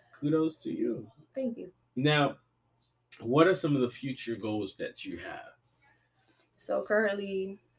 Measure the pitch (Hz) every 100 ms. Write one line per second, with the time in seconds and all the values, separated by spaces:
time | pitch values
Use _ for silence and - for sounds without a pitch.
0 | _ - 147 156 160 - - - 120 110
1 | 107 - - 269 254 226 185 - _ -
2 | 143 151 139 - _ _ _ _ _ _
3 | _ - 113 139 170 185 160 135 123 -
4 | 135 127 113 107 107 107 95 - - -
5 | 95 85 - - - - _ _ _ _
6 | _ _ _ _ _ - - - - 214
7 | 214 202 196 190 190 196 _